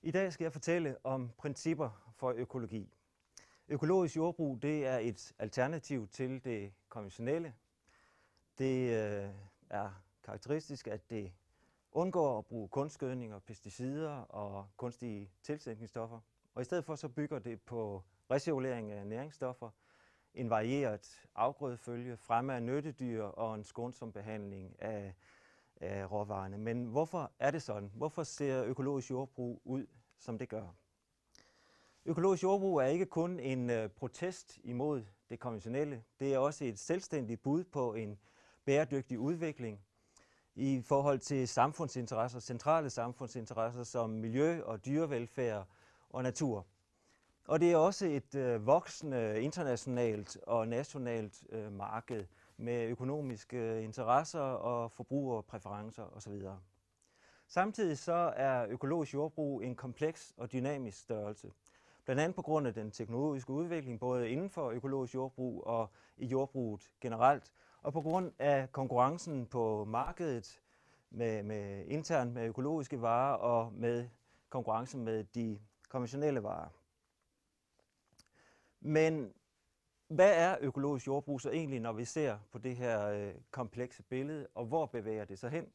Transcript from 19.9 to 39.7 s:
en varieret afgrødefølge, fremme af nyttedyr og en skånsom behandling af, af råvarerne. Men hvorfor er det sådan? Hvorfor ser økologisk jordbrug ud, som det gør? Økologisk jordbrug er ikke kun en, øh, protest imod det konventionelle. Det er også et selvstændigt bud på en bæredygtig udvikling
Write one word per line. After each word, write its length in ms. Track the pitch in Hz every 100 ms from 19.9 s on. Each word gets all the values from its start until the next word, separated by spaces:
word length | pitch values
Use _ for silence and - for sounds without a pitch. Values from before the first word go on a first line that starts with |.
| _ _ _ _
en 160 | - 120
varieret 760 | 110 110 139 131 104 - - - -
afgrødefølge, 800 | 117 143 143 123 - 120 123 117
fremme 360 | - 117 135
af 100 | 127
nyttedyr 600 | 117 139 151 135 127 113
og 320 | 104 - 113 107
en 80 |
skånsom 480 | 104 - 120 123 113
behandling 680 | 104 104 110 101 98 95 -
af, 340 | 107 107 98 92 - - _ _ _ _
af 340 | 87 98 95
råvarerne. 460 | 104 104 101 95 101
Men 280 | 110 117 120
hvorfor 460 | 123 160 180 143 _
er 120 | 131
det 100 | 156
sådan? 300 | - 107 101 107
Hvorfor 280 | 151 165
ser 400 | 151 - 143 131
økologisk 460 | 117 127 139 139 123
jordbrug 520 | 127 135 - 123 120 -
ud, 200 | 135 - - _ _
som 180 | - 113
det 120 | 123
gør? 260 | 110 90 - _ _ _ _ _ - - _ _ _ _ _ -
Økologisk 380 | 165 185 185
jordbrug 360 | 185 196 190 165
er 60 | 131
ikke 200 | 165 185
kun 340 | 165 175 180
en, 300 | 131 131 120
øh, 200 | 117 107
protest 680 | - 131 - 180 180 - -
imod 400 | - 120 147 143 104 _ _
det 100 | 117
konventionelle. 640 | 127 110 110 127 147 131 113 _
Det 140 | 139
er 40 | 135
også 280 | 139 151 135
et 140 | 104
selvstændigt 600 | - 175 - 156 113 113
bud 220 | 135 151
på 300 | 180 147 123
en 260 | 110 107 104 _ _ - _ -
bæredygtig 540 | 139 151 139 131 117
udvikling 640 | 131 170 165 147 117